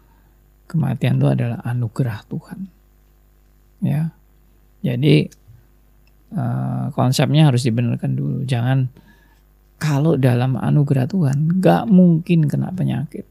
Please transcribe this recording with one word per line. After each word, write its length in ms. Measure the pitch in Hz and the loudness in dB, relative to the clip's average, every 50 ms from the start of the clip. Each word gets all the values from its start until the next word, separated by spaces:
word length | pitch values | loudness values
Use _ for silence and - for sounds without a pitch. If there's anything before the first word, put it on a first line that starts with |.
| _ _ _ _ _ _ _ _ _ _ _ _ _ - | _ _ _ _ _ _ _ _ _ _ _ _ _ -6
Kematian 480 | - 160 147 - - 123 131 127 127 131 | -4 -2 -2 -2 -2 -2 -2 -2 0 2
itu 100 | 131 143 | 2 0
adalah 320 | 135 127 123 120 117 - - | 0 0 -2 -4 -4 -6 -6
anugerah 540 | 123 120 123 120 107 - - 113 117 104 107 - - | -6 -4 -4 -4 -4 -4 -4 -4 -4 -6 -8 -12 -12
Tuhan. 300 | - 175 - - - - 190 190 _ _ _ _ _ _ _ _ _ _ _ _ _ _ _ _ _ _ _ _ _ - | -12 -12 -12 -12 -14 -14 -14 -16 _ _ _ _ _ _ _ _ _ _ _ _ _ _ _ _ _ _ _ _ _ -6
Ya. 320 | - 127 - 151 160 165 - _ _ _ _ _ _ _ _ _ _ _ _ _ - | -4 -2 -2 -2 -4 -4 -8 _ _ _ _ _ _ _ _ _ _ _ _ _ -6
Jadi, 420 | - 127 123 135 151 147 151 - - - - _ - - - _ _ _ _ _ _ _ _ _ _ _ _ _ - 233 | -4 -2 0 2 4 4 4 2 0 -6 -14 _ -20 -20 -20 _ _ _ _ _ _ _ _ _ _ _ _ _ -10 -6
eh, 500 | 190 123 120 123 131 127 127 127 127 127 127 139 | -6 -4 -4 -4 -4 -4 -4 -6 -6 -6 -6 -4
konsepnya 560 | - 127 127 135 - 147 123 135 151 160 151 | -2 0 0 0 0 0 2 4 4 4 4
harus 160 | 123 120 123 | 4 2 0
dibenarkan 480 | 123 110 117 123 117 123 131 - 139 131 | 0 0 0 0 -2 -2 -4 -4 -4 -4
dulu. 320 | 131 143 143 139 131 131 | -4 -4 -4 -4 -6 -4
Jangan, 480 | 127 131 117 117 127 131 135 131 127 - - - - - _ _ _ _ _ _ _ _ _ _ _ _ - | -4 -4 -2 0 0 0 0 0 -2 -6 -10 -20 -20 -20 _ _ _ _ _ _ _ _ _ _ _ _ -6
kalau 340 | - 156 147 139 147 160 160 | -4 -2 0 0 2 2 2
dalam 400 | 143 131 131 120 120 123 131 131 | 2 2 2 2 2 0 -2 -2
anugerah 540 | - - 143 143 151 143 143 147 131 127 - | -2 -2 0 2 2 2 2 2 0 0 -2
Tuhan 500 | - 190 170 135 139 143 156 156 175 190 | -2 0 0 0 0 0 0 0 0 2
nggak 300 | 180 170 170 175 - 233 | 2 2 2 2 2 4
mungkin 560 | 202 180 185 175 170 160 170 - 180 165 151 143 | 6 6 6 6 4 2 2 2 2 2 2 2
kena 240 | - 135 135 - | 0 -2 -4 -4
penyakit, 560 | 185 180 143 135 131 127 135 156 - - - _ | -4 -4 -4 -2 -2 -4 -6 -8 -10 -14 -16 _